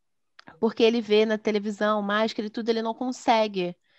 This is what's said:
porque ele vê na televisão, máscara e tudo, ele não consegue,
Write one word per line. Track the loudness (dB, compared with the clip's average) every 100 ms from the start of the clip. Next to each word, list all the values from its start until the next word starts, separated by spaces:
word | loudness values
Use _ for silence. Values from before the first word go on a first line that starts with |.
| _ _ _ -20 -20 -4
porque | -2 4
ele | 4 4
vê | 2 2
na | 4 0
televisão, | -2 -2 -4 -2 0 0
máscara | 0 0 -2 -2 -8
e |
tudo, | -6 -2
ele | -2
não | -2
consegue, | -4 -6 -4 0 2 2 -2 -6 -6 _